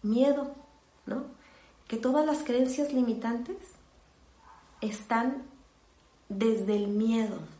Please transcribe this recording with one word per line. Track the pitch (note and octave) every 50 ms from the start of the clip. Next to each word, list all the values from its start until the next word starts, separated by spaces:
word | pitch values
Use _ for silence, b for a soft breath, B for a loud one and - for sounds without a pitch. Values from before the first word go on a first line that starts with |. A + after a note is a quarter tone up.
Miedo, | - G#3 A3+ B3 C4 C#4+ C#4+ C#4+ C#4+ - - - - - - - _ _ _ - _
¿no? | - G3+ C4 - - B B B B B B B B B B _
Que | - A3+
todas | A3 A#3 B3+ C4+ D4+ D4+
las | D4+ D4 D4
creencias | - - A#3+ B3 C4 B3+ - D4 C#4+ C#4+
limitantes | C#4 B3+ B3 A#3 A3 A3+ - A#3 A#3+ A#3 B3 - F#4+ - - - - - - - _ - _ _ _ _ - - _ _ - - - - - - - -
están | A3+ G#3+ G#3+ - - - A#3 A3+ A#3+ C4 C#4+ C4+ - - - - - _ _ _ _ _ _ _ _ _ _ _ _ _
desde | G3+ G3 A3 A3+ A3 G3+ G3 G3 G#3
el | G#3 G3+ G3+
miedo. | G#3 G#3 A3 A3+ A3+ A3+ A3 G3+ - E3+ D#3 - -